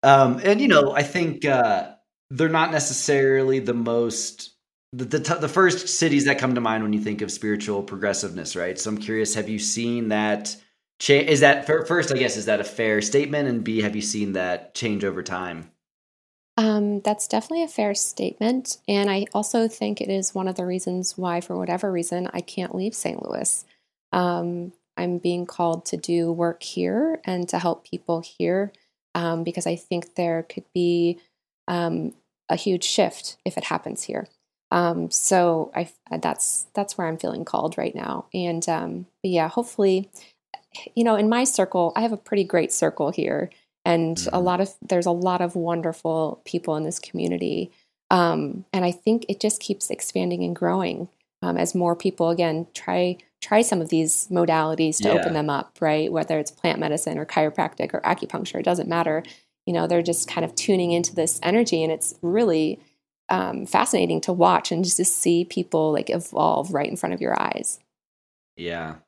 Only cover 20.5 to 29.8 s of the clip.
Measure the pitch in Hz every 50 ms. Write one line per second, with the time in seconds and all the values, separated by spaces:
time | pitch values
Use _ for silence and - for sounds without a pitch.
20.5 | 185 185 180 180 180 185 180 - 180 180 185 - - - 185 180 170 170 175 -
21.5 | 175 180 185 175 175 180 - 202 185 175 170 170 170 175 180 - - 180 175 -
22.5 | - - 180 175 - 180 185 214 226 - - - - - - - - - - -
23.5 | - - - _ _ _ _ _ _ _ _ _ - 180 180 180 175 175 170 175
24.5 | 175 175 175 180 175 _ _ _ _ - 175 180 175 175 180 180 175 175 175 175
25.5 | - - 175 170 165 165 - - - 170 - - 170 170 170 165 165 170 170 170
26.5 | 165 - - - - 185 180 180 190 220 294 320 320 320 - - 185 180 175 175
27.5 | - 175 170 180 165 - _ - - 175 _ - 170 165 165 - - _ 175 170
28.5 | 175 190 202 202 - _ _ _ _ _ _ _ _ 175 170 170 165 165 165 170
29.5 | 170 - 175 170 170 175